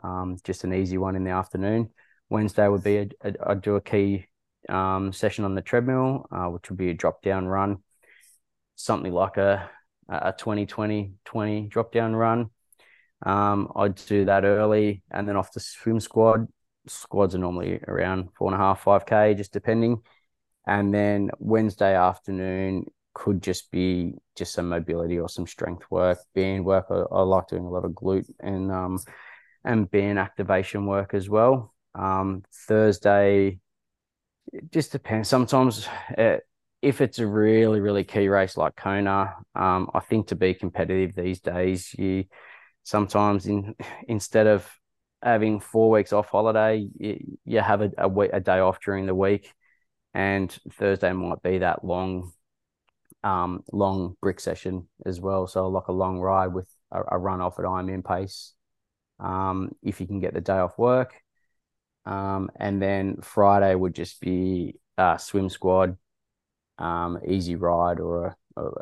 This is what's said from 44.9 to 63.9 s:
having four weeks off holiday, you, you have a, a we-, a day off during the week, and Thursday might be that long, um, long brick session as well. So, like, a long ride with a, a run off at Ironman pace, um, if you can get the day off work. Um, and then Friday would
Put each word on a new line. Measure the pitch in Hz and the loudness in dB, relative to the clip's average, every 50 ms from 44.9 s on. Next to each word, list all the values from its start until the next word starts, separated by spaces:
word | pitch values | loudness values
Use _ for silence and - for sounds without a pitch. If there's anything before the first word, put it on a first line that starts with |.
| _ _ _ _ _ _ - | _ _ _ _ _ _ 0
having | 120 113 110 107 110 107 101 | 0 2 2 2 0 0 -2
four | - - - 113 110 110 | -4 -2 2 4 6 6
weeks | 110 107 98 - 104 | 6 4 4 2 2
off | 107 104 - | 0 0 0
holiday, | - 101 107 110 110 110 110 110 110 107 104 98 - - | 0 0 2 2 2 2 2 2 2 0 -2 -6 -10 -10
you, | - 104 - - - - - - _ | -8 -8 -8 -8 -10 -14 -16 -16 _
you | - 117 110 | -2 0 2
have | 98 110 104 101 104 | 2 2 2 2 2
a, | 98 82 - | -2 0 0
a | - 95 | 0 0
we-, | 95 101 101 - | 2 2 2 2
a | - 98 | 0 0
day | 92 101 92 95 | 0 2 2 4
off | 95 92 92 - | 4 2 2 0
during | - 101 98 98 98 | -4 -6 -4 -4 -2
the | 95 92 | -2 0
week, | 95 98 98 104 101 - - - _ _ _ _ _ _ _ _ _ _ _ - | 0 2 2 0 0 -4 -8 -20 _ _ _ _ _ _ _ _ _ _ _ -4
and | 95 98 98 98 98 95 87 - - _ - - | -2 0 0 0 0 -2 -4 -8 -12 _ -20 -8
Thursday | - 104 101 98 95 - 90 92 | -2 0 0 2 2 0 0 0
might | 92 90 87 85 - - | -2 -4 -6 -6 -4 -2
be | 90 92 92 | -2 0 0
that | 90 87 80 - - | 0 0 -2 -2 -4
long, | 90 87 90 92 95 92 92 90 90 - _ _ _ _ _ _ _ _ _ _ _ _ _ _ _ _ _ - | -4 -4 -4 -4 -4 -6 -6 -8 -12 -16 _ _ _ _ _ _ _ _ _ _ _ _ _ _ _ _ _ -4
um, | 104 95 90 87 90 90 - - - | -2 0 0 -2 -2 -4 -8 -10 -6
long | - 101 101 95 95 98 92 87 90 - | -2 0 0 0 0 -2 -4 -6 -8 -6
brick | - 98 92 - | -4 -4 -4 -4
session | - 90 82 - - 92 92 92 87 - _ _ - | -6 -6 -6 -6 -6 -6 -8 -8 -8 -12 _ _ -10
as | 98 92 90 | -8 -8 -6
well. | 92 95 95 95 92 | -4 -4 -2 -2 -4
So, | 90 - 95 95 95 | -2 -2 -2 -2 -2
like, | 95 92 - | -2 -4 -4
a | - 92 | -2 -2
long | 95 95 92 92 92 | -2 -2 -2 -2 -2
ride | 90 95 98 95 95 92 90 | -2 0 2 2 0 0 -2
with | 92 90 - _ _ _ _ | -6 -8 -10 _ _ _ _
a, | - 92 95 - - | -8 -6 -4 -4 -4
a | 90 | -4
run | 90 95 95 90 | -2 -4 -4 -4
off | 90 90 - - | -4 -4 -4 -4
at | 90 | -4
Ironman | 90 92 92 92 92 95 95 92 | -4 -4 -4 -4 -6 -6 -8 -6
pace, | - 92 90 98 95 - - - - _ _ _ _ _ _ _ _ _ _ _ _ _ - | -4 -4 -4 -6 -8 -10 -14 -18 -20 _ _ _ _ _ _ _ _ _ _ _ _ _ -10
um, | 95 92 92 95 95 95 95 95 95 - - - - | -8 -6 -4 -2 -2 -2 -2 -4 -4 -6 -8 -8 -8
if | 104 92 - | -8 -6 -6
you | 95 87 | -8 -8
can | 101 98 | -6 -4
get | 92 87 - | -4 -4 -4
the | - | -4
day | 85 - 95 95 | -2 0 0 0
off | 90 87 - | 0 -2 0
work. | - 117 123 127 131 123 - - _ _ _ _ _ _ _ _ _ _ _ _ _ _ _ _ _ _ | 0 2 2 4 2 0 -2 -6 _ _ _ _ _ _ _ _ _ _ _ _ _ _ _ _ _ _
Um, | 101 98 98 98 98 98 95 95 - - | -10 -8 -6 -4 -4 -2 -4 -4 -6 -8
and | - 104 101 101 98 95 | -6 -4 -4 -2 0 0
then | 98 98 98 95 95 - - - | 0 0 0 -2 -4 -4 -6 -10
Friday | - - 107 101 101 101 101 98 95 95 | -4 2 4 6 6 8 6 6 4 4
would | 92 92 90 | 2 0 -2